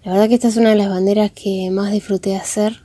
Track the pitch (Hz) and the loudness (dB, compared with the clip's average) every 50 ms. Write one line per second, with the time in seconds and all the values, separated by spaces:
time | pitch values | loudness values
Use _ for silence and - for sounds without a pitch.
0 | _ 190 185 196 214 220 240 240 240 233 214 226 233 220 214 208 202 196 190 185 | _ 0 2 2 4 4 2 2 2 0 2 4 4 4 4 2 2 0 -2 0
1 | 190 196 202 214 208 202 _ - - 202 190 190 185 185 190 196 202 202 208 208 | 0 2 2 2 0 0 _ -8 -6 -6 -4 -4 -4 -4 -4 -4 -2 -2 -4 -4
2 | - - 196 185 - 196 190 196 - - - 214 208 214 226 - | -2 -4 -6 -4 -2 -4 -6 -6 -6 -6 -4 -2 -2 -2 -4 -8